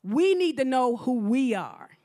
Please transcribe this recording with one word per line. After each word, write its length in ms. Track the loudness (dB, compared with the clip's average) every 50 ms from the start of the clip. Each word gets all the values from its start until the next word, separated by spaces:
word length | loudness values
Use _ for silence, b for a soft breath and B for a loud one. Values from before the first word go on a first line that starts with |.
we 320 | -6 -2 0 2 2 2 2
need 240 | 2 2 -2 0 -2
to 60 | -2
know 320 | 0 2 2 2 2 0
who 240 | -2 -2 -2 -2 0
we 340 | 0 0 0 2 2 0 -2
are 440 | -4 -6 -10 -14 -18 -20 -20 -20 _ _